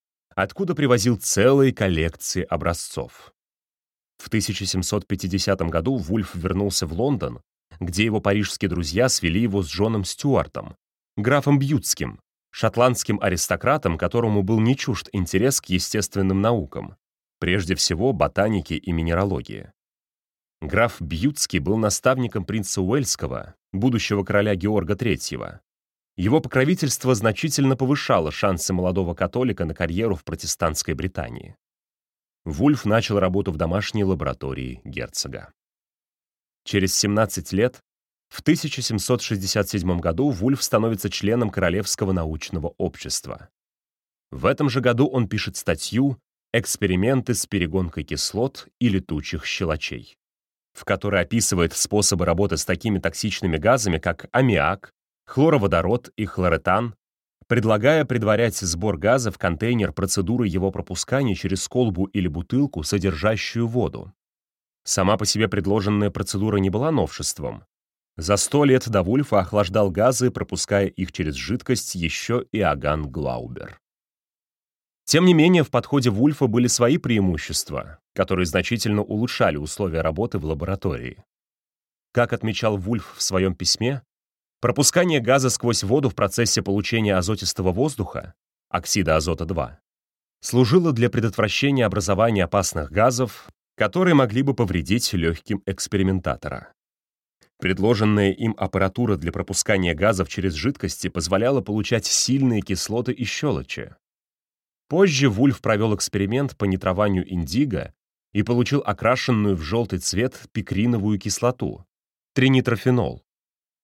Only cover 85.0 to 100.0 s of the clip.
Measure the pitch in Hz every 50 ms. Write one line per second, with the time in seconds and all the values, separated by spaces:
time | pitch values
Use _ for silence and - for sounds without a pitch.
85 | 175 175 156 135 110 117 135 139 131 123 - - - 120 110 - 104 95 123 151
86 | 139 110 - - 104 95 - 120 117 - - 110 - 101 98 104 98 - 117 113
87 | 107 104 95 92 87 98 107 - 95 90 - - 90 92 85 107 143 156 - 117
88 | 95 - - - - 90 - _ _ _ _ _ _ _ - 90 - - - 104
89 | 87 80 78 80 73 90 80 - 82 80 90 78 65 - - - _ _ _ _
90 | _ _ _ _ _ _ _ _ - - 117 123 127 107 151 185 170 160 127 113
91 | 120 120 - 117 107 110 - - 107 101 - - 135 143 139 127 113 101 95 107
92 | 82 98 98 95 113 117 107 98 87 80 - 101 90 - - 80 73 76 80 95
93 | 113 131 123 123 127 104 - - - - - _ _ _ _ - 107 104 - 185
94 | 185 180 160 139 131 107 104 131 139 139 127 - 117 92 87 87 76 87 104 120
95 | - - 104 87 80 85 82 - - - 104 95 - 98 92 - - - 104 95
96 | 95 95 98 92 - - - - - - - - - - _ _ _ _ _ _
97 | _ _ _ _ _ _ _ _ _ _ _ - - 90 95 95 98 113 120 101
98 | 110 107 104 104 98 98 - - 113 113 104 - 98 92 - 92 98 95 - 120
99 | 123 107 98 76 80 82 - 90 90 - 95 - - - 104 95 90 87 82 76